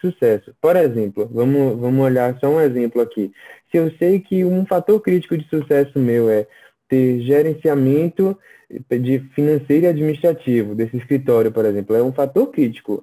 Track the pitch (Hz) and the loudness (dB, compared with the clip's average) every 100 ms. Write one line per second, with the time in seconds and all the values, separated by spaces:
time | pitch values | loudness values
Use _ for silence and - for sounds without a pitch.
0 | 185 175 120 107 - - 156 180 156 117 | -6 -2 0 0 -4 -4 0 2 2 -2
1 | 104 101 104 117 123 143 135 113 123 131 | -6 -6 -6 -2 0 2 0 -2 -2 0
2 | 135 127 123 131 139 156 151 123 117 123 | 2 2 0 -2 0 2 0 0 -2 -2
3 | 113 - 98 - - - _ 175 160 160 | -4 -4 -8 -10 -20 -20 _ -2 -2 0
4 | 175 196 190 190 180 185 190 180 175 214 | 0 0 0 -2 0 0 0 -2 2 0
5 | 214 180 - 160 151 160 139 143 139 143 | 2 -2 0 -6 -4 -4 0 0 0 0
6 | 123 120 113 107 104 _ _ _ - 131 | 0 2 2 2 -2 _ _ _ -2 0
7 | 127 123 120 143 156 156 156 143 131 147 | 2 0 0 2 2 0 -2 0 2 2
8 | 165 165 190 196 _ _ - - 135 123 | 0 0 -2 -2 _ _ -18 -14 -6 -4
9 | 123 135 131 - 147 151 139 147 175 156 | -2 -2 -4 -2 0 0 0 2 2 0
10 | 156 147 170 165 - 120 104 107 113 123 | -2 0 -2 -2 -2 -2 -2 -4 -4 -6
11 | - 139 131 117 110 110 110 101 98 113 | -4 -4 2 2 2 0 -2 -2 -2 0
12 | 123 135 139 185 262 - 127 113 - 101 | 0 -2 -2 0 -2 0 -2 -4 -8 -8